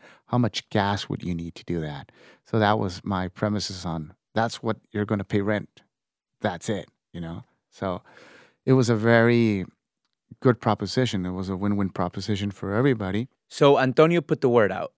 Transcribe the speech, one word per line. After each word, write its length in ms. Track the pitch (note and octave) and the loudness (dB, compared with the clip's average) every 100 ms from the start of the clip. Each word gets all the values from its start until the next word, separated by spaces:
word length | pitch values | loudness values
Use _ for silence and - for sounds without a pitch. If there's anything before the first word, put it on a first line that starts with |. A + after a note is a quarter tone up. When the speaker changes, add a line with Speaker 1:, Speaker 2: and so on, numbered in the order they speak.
| - - _ | -20 -20 _
Speaker 1:
How 120 | B2 | -2
much 300 | A#2+ - - | -2 -4 -4
gas 400 | G#2+ G2+ G2+ - | 0 0 -2 -4
would 140 | - | -8
you 120 | F2 | -6
need 200 | E2+ E2+ - | -8 -8 -12
to 80 | |
do 160 | - E2+ | -8 -6
that?" 320 | D#2 C#2+ - _ - _ | -6 -10 -14 _ -20 _
So 140 | _ A2+ | _ 0
that 200 | G#2 A2 | 2 2
was 240 | G2+ F2+ | -2 -6
my 240 | - F#2+ F#2 | -6 -4 -6
premises 560 | - G#2+ G#2 - F#2+ F2+ | -4 -4 -4 -6 -8 -8
on, 260 | E2 D2+ - _ | -8 -10 -18 _
"That's 280 | - A#2 - | -4 -4 -4
what 140 | A#2 G#2+ _ | -6 -8 _
you're 140 | G#2+ G#2 | -6 -4
gonna 180 | G#2+ | -4
pay 160 | G2 G#2+ | -4 -4
rent. 420 | G2 G#2 D#2+ _ _ _ _ _ _ _ | -2 -4 -6 _ _ _ _ _ _ _
That's 280 | G#2+ F2 - | -6 -6 -6
it," 200 | G2+ - _ _ | -6 -8 _ _
you 100 | E2+ | -12
know? 220 | E2+ E2 - _ _ | -10 -12 -16 _ _
So 320 | - F#2+ F2+ - - - - - _ - | -8 -6 -6 -10 -20 -20 -20 -20 _ 2
it 80 | |
was 160 | C3 A#2 | 2 4
a 60 | A2+ | 2
very 680 | A2+ A#2 A#2 A#2+ A2+ G2+ F2+ - _ _ _ _ - - | 4 6 6 4 2 0 -4 -12 _ _ _ _ -20 -2
good 200 | C3 A2+ | 2 2
proposition. 640 | - G#2 G2 - B2 G2+ F2+ | 2 0 -2 -2 -2 -2 -4
It 40 | |
was 160 | F#2 F#2+ | -6 -6
a 80 | F#2+ | -4
win-win 340 | G2+ G2+ G2 | -2 0 -2
proposition 600 | - F2+ - G2 G2+ G2+ | -4 -6 -6 -6 -4 -4
for 240 | F#2+ G2 | -6 -4
everybody. 540 | G#2 C#3 A2+ G2 G2+ B2+ _ _ | 0 2 2 -2 -4 -4 _ _
Speaker 2:
So 300 | - C#3+ C3+ | 4 6 6
Antonio 420 | C3 B2 D#3+ E3+ | 4 4 4 4
put 200 | D#3+ D3+ | 0 0
the 80 | C3 | 4
word 240 | A#2+ G2+ | 4 4
out. 200 | F#2 F2 | 0 -8